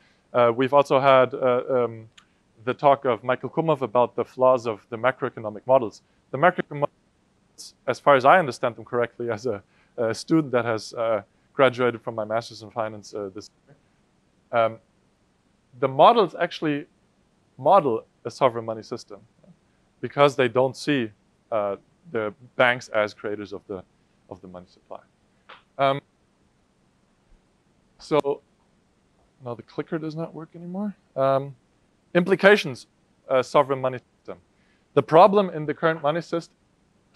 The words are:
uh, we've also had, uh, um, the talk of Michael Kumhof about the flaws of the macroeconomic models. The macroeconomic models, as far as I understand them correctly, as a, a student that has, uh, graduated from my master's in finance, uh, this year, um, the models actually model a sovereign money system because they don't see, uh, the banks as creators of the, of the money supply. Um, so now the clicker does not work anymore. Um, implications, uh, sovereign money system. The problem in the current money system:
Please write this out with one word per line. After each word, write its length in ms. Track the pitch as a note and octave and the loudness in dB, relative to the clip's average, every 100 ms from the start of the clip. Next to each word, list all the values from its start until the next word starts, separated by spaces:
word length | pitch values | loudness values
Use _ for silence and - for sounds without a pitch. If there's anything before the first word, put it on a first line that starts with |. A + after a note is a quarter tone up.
| _ _ _ | _ _ _
uh, 200 | B2 A#2+ | 2 2
we've 180 | A#2 C3 | 2 2
also 280 | C#3+ C#3 C#3+ | 2 4 2
had, 340 | C#3 C3 B2 | 4 4 4
uh, 280 | - B2+ B2 - | 0 -2 -2 -2
um, 400 | C3 A#2+ A2+ A2+ _ _ _ _ _ | -2 -2 -6 -20 _ _ _ _ _
the 100 | A2+ | -8
talk 300 | A#2+ D3 C3+ | 0 2 2
of 180 | C3 A2 | 0 -4
Michael 260 | B2 B2+ C3 | -4 -6 -6
Kumhof 340 | - D#3+ C#3+ | -4 -2 -2
about 340 | B2+ B2 A#2 - | 0 0 0 -2
the 80 | |
flaws 420 | A2+ - B2+ C3 A#2 | -8 0 2 2 0
of 180 | G#2 - | -8 -10
the 80 | A2+ | -4
macroeconomic 640 | A#2+ C3 B2 - G#2+ G#2 B2+ | -4 -2 -8 -8 -12 -8 0
models. 360 | C3 A2 - _ _ _ | 2 0 -10 _ _ _
The 60 | C3 | 0
macroeconomic 500 | E3+ F3+ - D3 C#3+ | 0 0 -8 -6 -8
models, 840 | _ _ _ _ _ _ - - _ - | _ _ _ _ _ _ -20 -20 _ -8
as 140 | B2 | -2
far 160 | - C3+ | 4 4
as 80 | |
I 140 | B2+ F3+ | 6 4
understand 380 | D3+ A#2 B2 A2+ | 4 -4 -6 -6
them 80 | |
correctly, 460 | A2 B2 A#2 - A#2+ | -8 -4 -4 -4 -8
as 160 | G#2+ B2 | -6 -6
a, 160 | G2+ - _ _ - | -8 -10 _ _ -6
a 180 | A2+ | -4
student 380 | A2 - E3 D3 | -4 -2 0 0
that 120 | A#2+ | -2
has, 280 | A#2 A2 - | -2 -4 -6
uh, 280 | B2 A2+ G#2+ G2 _ _ | -6 -4 -4 -6 _ _
graduated 480 | - C3 A#2+ B2 A#2 | 2 2 4 -2 -2
from 120 | - | -10
my 100 | A2+ | -8
master's 380 | G#2+ A2 A2+ G#2+ | -6 -6 -6 -16
in 80 | G#2+ | -14
finance, 440 | A#2+ A2 G#2+ G2 | -8 -8 -8 -14
uh, 160 | G#2+ G2 | -12 -10
this 160 | G2+ F#2+ _ _ | -12 -20 _ _
year, 100 | C#3+ _ _ _ _ _ _ - A#2+ | _ _ _ _ _ _ _ -6 0
um, 180 | A2+ A2+ _ _ _ _ _ _ _ _ _ B2 | 0 -2 _ _ _ _ _ _ _ _ _ -6
the 80 | C3 | -4
models 460 | C3 F#3 A#3 F3+ - | 4 6 6 0 -2
actually 480 | F3 - D#3+ D3 D3+ _ _ _ _ _ _ - | -6 -4 -6 -6 -8 _ _ _ _ _ _ -6
model 480 | C3+ G3 C#3+ A2+ - _ | 2 2 2 -4 -8 _
a 60 | A#2+ | -14
sovereign 340 | - C3+ A#2 | -2 -2 -2
money 180 | A2+ A2 | -10 -12
system 380 | G#2 A#2+ - G2+ _ _ _ _ _ _ _ _ | -10 -14 -14 -20 _ _ _ _ _ _ _ _
because 360 | B2 - C#3+ C3 | -8 2 2 4
they 120 | B2+ | 0
don't 280 | B2 C3 A#2+ | 2 0 -2
see, 340 | - C#3+ A2 G#2+ _ _ - | -2 -2 -2 _ _ _ -6
uh, 240 | A2 G2+ G2 _ _ - | -4 -4 -6 _ _ -10
the 240 | A#2 G#2+ - B2 - | -6 -6 -8 -10 0
banks 320 | B2+ B2 - | 0 0 -4
as 260 | A2 G#2 | -2 -2
creators 380 | - A2 G#2 G2+ | -4 -10 -10 -10
of 100 | F#2+ - | -14 -14
the, 140 | F#2+ - _ _ _ - | -14 -16 _ _ _ -20
of 120 | F#2 | -20
the 80 | F#2 | -20
money 180 | F2+ F2+ | -20 -20
supply. 320 | _ - - _ _ _ _ _ - _ - | _ -20 -20 _ _ _ _ _ -20 _ -4
Um, 220 | C#3 C#3 _ _ _ _ _ _ _ _ _ _ _ _ _ _ _ _ _ _ _ _ | -2 -2 _ _ _ _ _ _ _ _ _ _ _ _ _ _ _ _ _ _ _ _
so 440 | - D3+ C#3+ D3 _ _ _ _ _ _ _ _ _ _ | -2 -2 0 -4 _ _ _ _ _ _ _ _ _ _
now 100 | B2+ | -14
the 80 | A#2 | -14
clicker 360 | - - D3 E3 | -14 -12 -8 -8
does 180 | D#3 D#3 | -8 -10
not 180 | E3 | -12
work 160 | D3+ D#3+ | -12 -18
anymore. 420 | E3+ F3 F#3 G#3 F#3 _ | -18 -14 -10 -10 -10 _
Um, 400 | - C3+ C3+ C#3 C3+ _ _ _ _ _ | -2 0 0 -4 -14 _ _ _ _ _
implications, 720 | F3 F3+ F#3+ G3 G3+ D#3 A#2+ - _ _ _ - | -2 0 4 6 6 2 -10 -16 _ _ _ -2
uh, 140 | C3 | 0
sovereign 380 | B2 D3+ C3+ C#3 | 2 2 2 0
money 180 | C3 B2+ _ _ | -4 -6 _ _
system. 220 | - F2 _ _ _ _ _ | -20 -20 _ _ _ _ _
The 80 | - | -2
problem 480 | B2 D#3 G3+ G3 F#3+ | 4 6 8 6 0
in 160 | D#3 D3+ | -4 -8
the 80 | |
current 280 | C#3+ E3 D#3+ | -2 -2 -2
money 200 | C#3+ E3+ | -2 -4
system: 320 | E3 E3+ E3 _ _ _ _ _ _ | -4 -8 -8 _ _ _ _ _ _